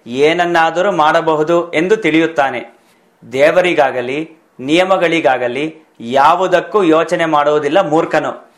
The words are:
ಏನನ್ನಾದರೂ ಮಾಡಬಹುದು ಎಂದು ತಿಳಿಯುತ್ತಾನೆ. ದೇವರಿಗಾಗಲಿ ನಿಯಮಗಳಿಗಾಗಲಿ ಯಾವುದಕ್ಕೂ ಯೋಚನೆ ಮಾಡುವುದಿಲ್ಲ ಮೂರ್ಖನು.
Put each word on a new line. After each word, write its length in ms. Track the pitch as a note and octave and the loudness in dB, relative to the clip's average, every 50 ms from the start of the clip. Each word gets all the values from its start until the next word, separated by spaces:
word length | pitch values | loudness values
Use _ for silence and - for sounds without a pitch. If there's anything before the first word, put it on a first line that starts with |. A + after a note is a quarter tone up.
| _ A#2+ | _ -10
ಏನನ್ನಾದರೂ 840 | A#2+ C3 C#3+ D3+ E3 F3 F3 F3 E3+ E3 E3 E3 E3 E3+ F3+ G3+ | -2 0 2 2 2 2 -2 0 2 2 0 0 0 0 -2 -2
ಮಾಡಬಹುದು 840 | F#3+ E3 D3+ D3+ D#3+ E3+ D#3+ D#3+ D#3+ D3+ D#3 D#3 E3+ E3+ E3 - - | 0 2 2 2 2 2 0 0 0 0 0 0 0 0 -2 -2 -2
ಎಂದು 220 | D3+ E3 F#3 G#3+ | -2 0 0 0
ತಿಳಿಯುತ್ತಾನೆ. 840 | - D3 D#3 D3+ D#3+ E3 D#3 E3 D3 C#3 C3+ B2+ A#2+ A2 - - _ _ _ _ _ _ _ _ _ - A#2 | 0 0 0 2 2 0 0 0 -2 -2 -2 -2 -6 -10 -12 -20 _ _ _ _ _ _ _ _ _ -20 -10
ದೇವರಿಗಾಗಲಿ 1000 | A#2 C3 C#3+ D#3 E3+ F3+ F3+ F3+ E3 D3 C#3+ C3 A#2+ B2+ B2 B2 C3+ D3 D#3+ D#3+ - _ _ _ _ _ | -2 2 2 4 4 2 2 2 2 2 0 0 0 -4 -6 -4 -6 -6 -8 -10 -12 _ _ _ _ _
ನಿಯಮಗಳಿಗಾಗಲಿ 1160 | B2+ C3+ D3+ E3+ F#3 F#3 F#3+ F#3 F3 E3 E3 E3 D3+ C#3+ C3 B2+ B2 B2 B2 - D3+ D#3+ D#3 - _ _ _ _ | -4 -2 0 0 2 2 0 0 0 0 0 0 0 0 0 0 -2 -4 -4 -4 -6 -8 -8 -12 _ _ _ _
ಯಾವುದಕ್ಕೂ 840 | A#2 A#2 B2 C3+ C#3 D3+ E3+ F3+ - F3+ F3+ E3+ E3 - - G#3+ G3 | -10 -4 0 2 4 4 2 2 0 0 0 0 -2 0 -2 0 2
ಯೋಚನೆ 420 | D#3+ D#3 D#3+ E3 D#3+ F3 E3 E3 | 2 2 2 2 0 -2 -2 -2
ಮಾಡುವುದಿಲ್ಲ 560 | D#3+ D#3 D3 D3 D3 D3+ D3+ D3 C#3+ D3+ F#3+ | 0 0 0 2 2 0 0 -2 0 0 0
ಮೂರ್ಖನು. 720 | F#3+ D#3+ D3 D#3+ E3+ E3 - D#3 C#3+ C3+ A#2 - - _ _ | 0 2 0 -2 -2 0 -2 -2 -2 -4 -8 -10 -16 _ _